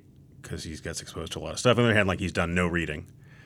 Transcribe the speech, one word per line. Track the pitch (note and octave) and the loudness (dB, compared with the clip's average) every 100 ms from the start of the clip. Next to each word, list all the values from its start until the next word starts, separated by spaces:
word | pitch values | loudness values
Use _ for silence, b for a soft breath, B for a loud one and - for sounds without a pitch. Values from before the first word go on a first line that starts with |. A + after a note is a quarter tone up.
| - - - - | -10 -20 -20 -20
'cause | - E2+ | -12 -10
he | E2 D#2 | -10 -10
gets | E2+ D#2 | -8 -8
exposed | - - D#2+ | -10 -10 -8
to | - | -8
a | |
lot | D#2 | -8
of | D#2 | 0
stuff. | B2+ A#2 | 4 6
On | |
the | A#2+ | 6
other | G#2+ | 6
hand, | G2 | 4
like, | F2 | 2
he's | F2+ | 0
done | F2+ E2+ F2 | 0 0 2
no | F2+ | 2
reading. | E2+ D#2+ D2+ - - b b | 0 -2 -6 -10 -18 b b